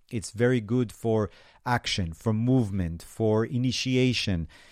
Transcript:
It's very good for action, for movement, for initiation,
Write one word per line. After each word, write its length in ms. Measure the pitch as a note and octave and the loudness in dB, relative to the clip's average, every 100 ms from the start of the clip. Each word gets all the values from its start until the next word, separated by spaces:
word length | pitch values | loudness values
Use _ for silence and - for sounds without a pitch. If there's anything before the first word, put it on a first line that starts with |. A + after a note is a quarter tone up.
| - | -10
It's 200 | A#2 - | -10 -6
very 280 | G2+ B2 B2+ | 0 2 2
good 320 | G2+ B2 A2+ | 0 -2 -2
for 380 | - A#2 A2 G2+ - - - B2+ | -4 -2 0 0 -6 -20 -10 -2
action, 460 | A#2+ - - E2+ | -2 -2 -4 -4
for 200 | D#2+ A#2 | -4 -2
movement, 680 | A2 A#2+ C3 G#2+ G2 E2+ E2+ | 0 2 2 2 0 -4 -4
for 440 | - - A2 G#2+ A2+ | -10 -2 2 2 0
initiation, 1000 | A#2+ B2+ A#2 C3 B2+ B2+ A2+ - F2 D#2+ - - | -2 -2 -2 0 2 2 2 0 -2 -4 -10 -20